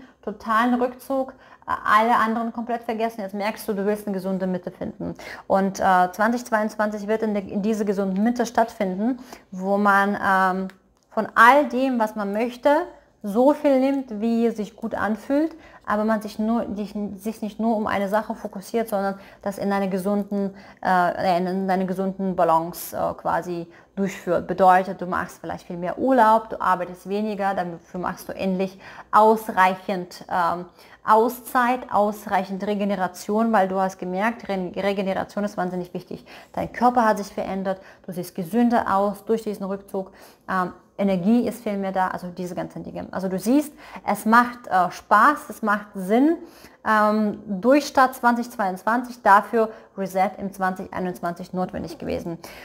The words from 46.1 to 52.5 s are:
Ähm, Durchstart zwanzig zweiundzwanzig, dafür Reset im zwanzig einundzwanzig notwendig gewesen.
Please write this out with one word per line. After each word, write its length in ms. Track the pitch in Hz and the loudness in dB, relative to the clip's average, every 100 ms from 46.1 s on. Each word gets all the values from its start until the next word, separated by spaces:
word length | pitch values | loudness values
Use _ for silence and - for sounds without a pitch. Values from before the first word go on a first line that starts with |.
| 226 294 339 - - - - - | 4 4 2 -6 -20 -20 -8 0
Ähm, 500 | 214 214 214 214 - - 185 | 4 4 4 0 -2 -6 0
Durchstart 540 | 233 285 285 277 254 | 4 4 4 4 4
zwanzig 360 | - 240 240 233 | 4 2 2 -2
zweiundzwanzig, 680 | - 196 185 214 240 240 - | -4 -4 -2 -2 -2 -2 0
dafür 460 | 208 202 214 233 220 - - 196 | 6 6 6 2 0 -2 -14 -8
Reset 320 | 185 185 196 - | -4 0 0 -2
im 160 | 196 | -10
zwanzig 360 | 196 185 185 185 | -4 -2 -2 -8
einundzwanzig 580 | 190 180 180 175 175 180 | -6 -6 -4 -6 -6 -8
notwendig 460 | 185 180 - 165 170 | -4 -4 -6 -10 -8
gewesen. 400 | 165 170 175 165 - | -6 -6 -6 -10 -12